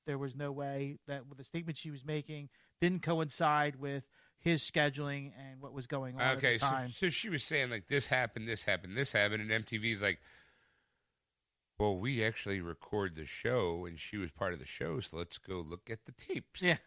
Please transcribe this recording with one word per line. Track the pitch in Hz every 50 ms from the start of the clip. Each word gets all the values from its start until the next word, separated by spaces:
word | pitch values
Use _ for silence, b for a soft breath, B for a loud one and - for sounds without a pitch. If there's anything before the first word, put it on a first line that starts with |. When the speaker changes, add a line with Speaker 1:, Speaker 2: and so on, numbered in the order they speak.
| _
Speaker 1:
there | - 143
was | 135 139 135 123
no | 135 147 143
way | 139 139 143 139 139 139 139 139 147 - _
that | - 143 139 120 139 139
the | 131 131
statement | - - 170 170 165 151
she | - - 160
was | 147 135 127
making | 151 151 151 139 - 156 147 143 135 b b b b b _
didn't | 170 175 185 175
coincide | - 160 170 160 160 147 - - 165 151 147 151 147 147 139
with | 131 139 139 139 139 131 _ b b b b b _
his | _ 170 170 151 -
scheduling | - - 165 147 147 135 143 147 143 143 143 139 139 92
and | 120 135 135 131 131
what | 139 135 135
was | 139 123
going | - 151 139 135 127 127
on | 131
at | 123 131 131 131
the | 139
Speaker 2:
Okay, | 127 120
so, | 113 131
Speaker 1:
time. | 135 131 131 127 123
Speaker 2:
so | 123 - 190 180
she | - - - 220
was | 175 139 -
saying, | - 160 147 135 127
like, | 120 107 - -
"This | 143 139 135
happened, | - 135 127 123 113 - 113 110
this | 113 113 - -
happened, | - 98 87 - 92 95
this | 123 139 -
happened," | - 107 104 104 104 107
and | 107 107
M | 110 113 110
T | - 120
V's | 110 107 117 113 98
like, | 101 101 90 - b b b b b b b b b b b b b b b b b b b b _ _ _ _ _ _ _ _ _ _ _
"Well, | - 104 104 98
we | 90 98 127 139 117 110
actually | 110 113 - - 104 98 98
record | 87 85 82 - - - - 104 101 95 82
the | 78 78
show, | 73 - - - 113 127 123 101 87 85 85 87
and | 87 82 78
she | - - -
was | 104 95 78
part | - - 104 95 87
of | 76
the | 64
show, | - - - - 82 85 131
so | 104 - -
let's | 82 87 - -
go | - - - 95 90
look | 82 76 85 92 _ -
at | 113 113 _
the | - 131
tapes." | - - - 381 285 - _ _ -
Speaker 1:
Yeah. | 180 180 165 - -